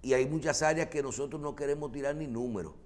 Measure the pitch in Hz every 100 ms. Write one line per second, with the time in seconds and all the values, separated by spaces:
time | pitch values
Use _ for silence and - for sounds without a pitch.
0 | 123 127 135 160 156 143 156 160 165 151
1 | 139 120 143 151 147 135 143 147 147 143
2 | 139 151 151 113 123 107 80 -